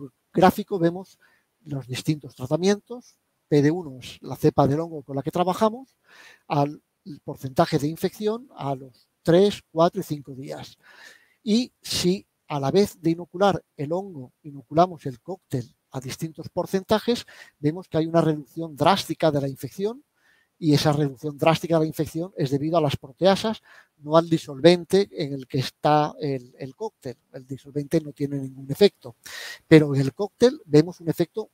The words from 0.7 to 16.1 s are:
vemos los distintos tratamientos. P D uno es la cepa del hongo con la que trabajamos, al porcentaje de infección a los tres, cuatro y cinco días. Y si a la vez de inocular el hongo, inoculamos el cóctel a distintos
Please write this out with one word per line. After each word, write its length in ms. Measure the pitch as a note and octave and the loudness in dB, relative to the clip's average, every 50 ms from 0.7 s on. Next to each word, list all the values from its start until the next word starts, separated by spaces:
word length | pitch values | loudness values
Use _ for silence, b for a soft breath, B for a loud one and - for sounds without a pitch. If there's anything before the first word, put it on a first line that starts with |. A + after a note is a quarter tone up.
| G#3 F#3 | -4 0
vemos 400 | E3 E3+ F3 F#3 F#3+ _ _ _ _ _ _ _ _ _ _ _ _ | 0 0 -2 -4 -14 _ _ _ _ _ _ _ _ _ _ _ _
los 220 | D#3 C#3+ C3+ B2 | -10 -10 -10 -8
distintos 480 | A#2+ B2+ - - - D#3 D3 - C3 - | -8 -10 -6 -4 -4 -4 -4 -6 -20 -14
tratamientos. 840 | - B2+ B2 D#3 D#3 F3 F#3+ G#3 G#3 _ _ A#3+ B3 - - _ _ _ _ _ _ _ _ | -12 -6 -4 -4 0 2 0 0 0 _ _ -16 -16 -16 -20 _ _ _ _ _ _ _ _
P 120 | D#3 D3 | 2 4
D 100 | C#3 D3 | 4 4
uno 280 | D#3+ F#3 F3 D3 C3 B2+ | 0 0 -6 -10 -14 -16
es 200 | A#2 - - - | -16 -18 -18 -16
la 140 | - - C3 | -14 -14 -10
cepa 300 | - - D3+ - - C#3 | 0 0 2 4 4 2
del 140 | C3+ C#3 D3+ | 2 2 -2
hongo 220 | E3 E3+ E3 D3+ | -4 -6 -8 -14
con 140 | C3+ - C#3 | -12 -8 -8
la 60 | C#3 | -6
que 100 | C3+ D#3+ | -6 -4
trabajamos, 640 | - F3 F3 F#3 F3 - A3 G#3+ A3 B3 C4+ _ _ _ b b b b b b b b b | -2 -2 0 0 0 2 0 0 0 -2 -16 _ _ _ b b b b b b b b b
al 340 | _ - D3 C#3+ D3 D3+ - _ _ _ _ _ G3+ - - _ | _ 0 0 0 0 -2 -12 _ _ _ _ _ -18 -18 -14 _
porcentaje 540 | - C#3+ - - - C3 - E3+ - - D3 | -14 -14 -10 -12 -6 0 0 0 2 2 -2
de 100 | C3 D3+ | -2 -2
infección 600 | D#3+ - - F3+ - - G#3+ G#3 G#3+ A#3 C4 _ - | -4 -4 -6 -6 -6 -4 -4 -4 -4 -4 -10 _ -14
a 180 | - C#3 C3+ C#3 | -8 -6 -6 -6
los 340 | C3 C3+ C3 _ _ _ _ _ _ | -6 -10 -18 _ _ _ _ _ _
tres, 400 | _ - E3 F3+ G3 G#3 G3 - _ _ | _ 4 6 6 6 4 0 -4 _ _
cuatro 280 | _ D#3+ E3 F3+ - F#3+ | _ 2 2 2 2 -4
y 40 | E3 | -6
cinco 300 | - D3+ D3 C#3 - C3+ | -6 -8 -8 -8 -14 -14
días. 440 | B2 C3+ D3+ D3+ D3 D#3 - - b b b b b b b b b b b b b | -14 -12 -12 -12 -14 -14 -18 -20 b b b b b b b b b b b b b
Y 300 | _ A#3 G3+ A#3 B3+ - _ _ | _ 0 0 0 0 -2 _ _
si 440 | _ - - - - F3 F#3 G#3 - _ _ _ _ _ | _ -8 -6 -2 0 0 0 0 -4 _ _ _ _ _
a 120 | D#3 C#3+ | -6 -2
la 100 | C#3 C3+ | -2 2
vez 280 | C#3 F#3+ G#3 G3+ - _ | 2 2 2 2 -2 _
de 80 | - E3 | -2 -2
inocular 520 | E3 E3+ F3 _ - F3 G3+ G3+ F3 - - _ _ | -2 -2 -6 _ -2 2 2 2 2 0 -6 _ _
el 160 | - D3 C#3+ | -10 -6 -4
hongo, 400 | E3 F#3 G3+ G3+ F3+ C#3+ B2+ B2 _ _ | -4 -6 -6 -8 -14 -14 -16 -16 _ _
inoculamos 640 | _ D3+ C#3+ C#3 B2 _ D3 D#3 F3 F#3+ F3 C#3 - | _ -18 -18 -18 -16 _ 2 2 2 2 0 -10 -12
el 140 | C#3+ B2 A#2 | -12 -12 -12
cóctel 540 | _ - F3+ - _ _ - C3 A2+ D3 _ _ _ _ | _ -16 -16 -16 _ _ -8 -8 -8 -8 _ _ _ _
a 100 | - C3 | -14 -12
distintos 480 | B2+ C3 | -10 -10